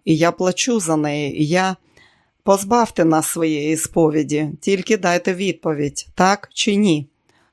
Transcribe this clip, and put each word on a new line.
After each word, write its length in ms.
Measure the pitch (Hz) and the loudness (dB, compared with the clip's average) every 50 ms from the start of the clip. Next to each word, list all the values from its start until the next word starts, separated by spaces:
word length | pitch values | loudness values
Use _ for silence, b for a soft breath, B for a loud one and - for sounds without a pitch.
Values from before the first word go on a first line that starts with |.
| - | -2
і 120 | - 160 | 0 2
я 160 | 151 165 170 170 | 2 2 2 2
плачу 480 | - 185 185 262 - - 262 240 220 | 0 -2 -2 0 -2 -2 0 0 0
за 160 | 165 165 160 | 0 0 -2
неї, 460 | 156 151 147 147 151 147 139 - - 151 | 0 0 -2 -2 -4 -4 -4 -2 -2 -2
і 40 | |
я..." 300 | 147 175 185 185 190 185 b b b b b b b b b b b b b - | 0 0 0 0 -2 -4 b b b b b b b b b b b b b 2
"Позбавте 640 | 202 196 196 202 196 240 240 233 - - - 165 | 2 2 2 2 0 2 2 2 2 0 0 2
нас 220 | 165 160 156 156 | 2 2 2 0
своєї 500 | - - 170 165 160 156 147 147 156 160 | -2 -4 -2 -2 -2 -2 -2 -2 -2 -2
сповіді, 760 | 156 - - - 170 165 151 147 156 147 135 147 147 156 147 - - | -2 -4 -2 0 2 2 2 2 0 -2 0 -2 -2 -2 -4 -6 -6
тільки 360 | - 196 196 185 180 - 220 | -2 0 0 0 0 -2 -2
дайте 380 | 202 180 180 175 180 175 196 185 | 0 0 0 0 0 0 -2 -4
відповідь, 720 | 175 202 190 165 - - 160 156 143 147 143 143 - - - - | -2 -2 -4 -4 -4 -4 -4 -4 -2 -4 -6 -6 -8 -14 -10 -2
так 360 | - 180 190 202 202 - - - | 2 2 2 2 0 -4 -14 -8
чи 220 | - - 220 202 | -4 -2 0 2
ні?" 340 | 196 208 196 156 151 139 - _ _ _ _ _ _ _ _ | 2 4 2 2 0 -2 -8 _ _ _ _ _ _ _ _